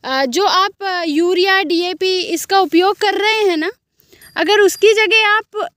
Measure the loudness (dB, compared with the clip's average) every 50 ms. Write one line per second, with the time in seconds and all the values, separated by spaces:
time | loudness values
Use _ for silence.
0 | -6 -4 -2 -2 -2 0 0 0 0 2 2 2 0 0 -4 _ -8 -6 -4 -4
1 | -4 -2 -2 0 0 0 2 2 2 2 2 0 0 0 -2 -2 -2 -4 -6 -4
2 | -4 -2 -2 -2 -4 -4 -6 -8 -4 -2 0 0 0 2 2 2 2 2 0 0
3 | -2 -2 -2 -2 -2 -2 0 0 0 0 0 0 -4 -6 -8 _ _ _ _ _
4 | _ _ -20 _ -20 -12 _ -4 0 2 2 2 2 2 2 2 2 4 4 4
5 | 2 2 2 2 2 2 0 0 -2 _ -8 -8 -8 -8 _